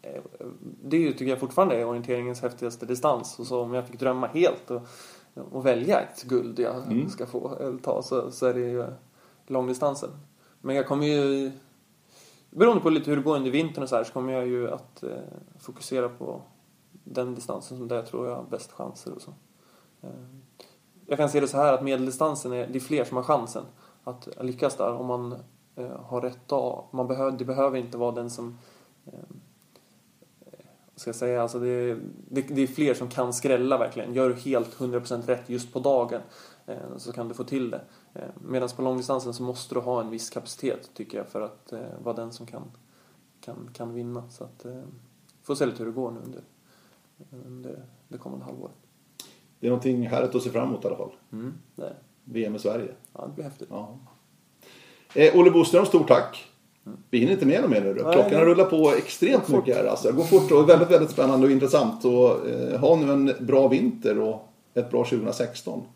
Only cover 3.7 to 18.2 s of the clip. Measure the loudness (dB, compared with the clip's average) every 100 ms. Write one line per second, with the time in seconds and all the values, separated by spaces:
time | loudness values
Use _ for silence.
3.7 | -6 -8 -4 -2 -2 -4 2 2 0 -8
4.7 | -10 -10 -20 -20 -20 _ -18 -12 -2 0
5.7 | 2 2 0 0 -12 -4 -2 -2 -4 -4
6.7 | -4 -4 -2 -2 -8 -8 -8 -8 -8 -8
7.7 | -6 -4 -4 -2 -4 -4 -2 -2 0 -4
8.7 | -4 -8 -12 _ _ _ _ _ -4 -2
9.7 | -2 -2 -4 -10 -14 -20 _ _ _ -4
10.7 | -2 0 0 0 2 2 0 -4 -8 _
11.7 | _ _ _ _ _ -20 _ _ 4 4
12.7 | 6 2 0 0 0 0 0 0 0 -2
13.7 | -6 -2 -2 -2 -6 -4 -4 -2 -4 -4
14.7 | -8 -14 -14 -12 -12 -14 -20 -20 -20 -20
15.7 | -16 -8 -4 -4 -6 -12 -12 -16 _ _
16.7 | _ _ -20 -12 -8 -8 -8 -10 -12 -12
17.7 | -14 -8 -8 -8 -10